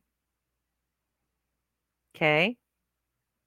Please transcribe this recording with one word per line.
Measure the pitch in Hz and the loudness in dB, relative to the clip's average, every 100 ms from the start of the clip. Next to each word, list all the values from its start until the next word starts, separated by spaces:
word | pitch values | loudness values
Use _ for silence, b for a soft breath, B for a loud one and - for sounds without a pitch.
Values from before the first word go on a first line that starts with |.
| _ _ _ _ _ _ _ _ _ _ _ _ _ _ _ _ _ _ _ _ _ - | _ _ _ _ _ _ _ _ _ _ _ _ _ _ _ _ _ _ _ _ _ -4
Okay. | 160 151 196 247 _ _ _ _ _ _ _ _ | 0 0 -2 -6 _ _ _ _ _ _ _ _